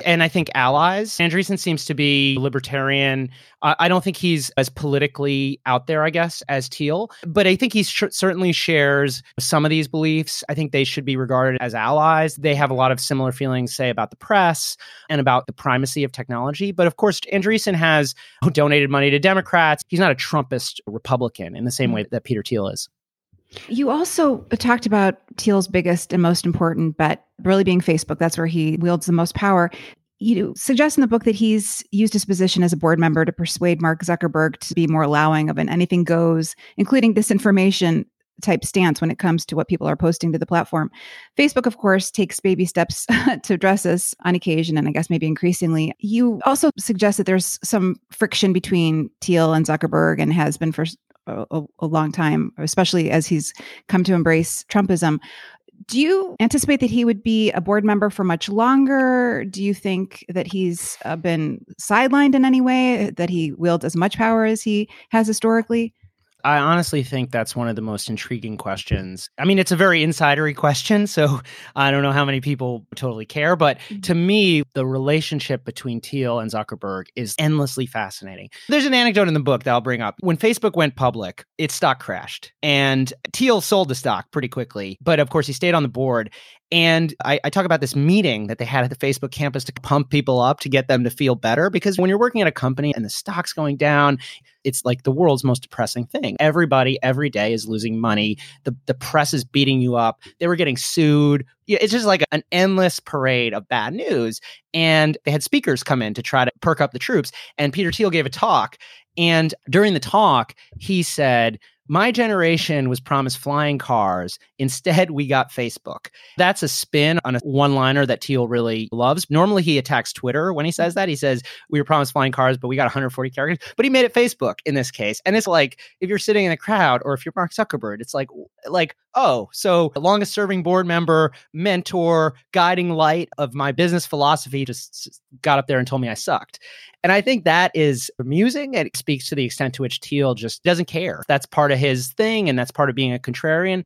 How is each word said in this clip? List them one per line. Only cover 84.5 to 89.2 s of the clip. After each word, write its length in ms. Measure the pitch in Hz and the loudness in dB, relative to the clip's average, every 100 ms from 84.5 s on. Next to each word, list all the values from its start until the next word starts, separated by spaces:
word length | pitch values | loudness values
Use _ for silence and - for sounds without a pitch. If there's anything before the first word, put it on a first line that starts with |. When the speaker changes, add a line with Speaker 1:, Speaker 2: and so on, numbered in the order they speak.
| 131 117 104 98 95 | -8 -10 -10 -10 -6
Speaker 1:
but 200 | 143 151 | 0 2
of 100 | 143 | 2
course, 180 | 156 139 | 0 -2
he 60 | |
stayed 220 | 127 175 170 | -2 0 2
on 80 | |
the 60 | 135 | 0
board. 420 | 120 131 120 107 - - - - | -2 -2 -2 -4 -12 -20 -20 -2
And 400 | 170 165 165 160 - 131 | 2 4 2 0 -4 -2
I, 120 | 147 | -2
I 60 | 147 | -2
talk 160 | 196 180 | -2 0
about 160 | 160 | 0
this 160 | 135 143 | 0 0
meeting 500 | 151 202 170 107 104 | 2 4 2 -2 -6
that 100 | 113 | -8
they 60 | |
had 220 | 117 135 127 | -4 -2 -2
at 40 | |
the 60 | 131 | -2
Facebook 360 | 139 135 | -4 -2